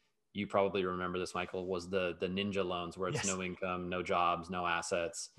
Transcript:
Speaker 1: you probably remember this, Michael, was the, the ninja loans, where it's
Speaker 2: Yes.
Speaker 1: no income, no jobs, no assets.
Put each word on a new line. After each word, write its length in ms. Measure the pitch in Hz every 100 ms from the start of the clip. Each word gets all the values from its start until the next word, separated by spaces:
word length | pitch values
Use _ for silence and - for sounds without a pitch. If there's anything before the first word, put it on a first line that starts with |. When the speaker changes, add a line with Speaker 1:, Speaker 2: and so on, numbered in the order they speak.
| _ _ _
Speaker 1:
you 140 | 98 98
probably 380 | 104 98 98
remember 340 | 90 90 90 90
this, 160 | 90
Michael, 320 | 90 90 95 90
was 220 | 90 87
the, 280 | 98 90 82
the 60 | 92
ninja 380 | 95 101 95
loans, 320 | 90 90 85 90
where 120 | 92
it's 160 | 117
Speaker 2:
Yes. 20 | 101
Speaker 1:
no 160 | 92
income, 460 | 90 90 95 90 87
no 140 | 90
jobs, 460 | 87 90 87 85 85
no 160 | 92 87
assets. 640 | 85 - 87 85 - -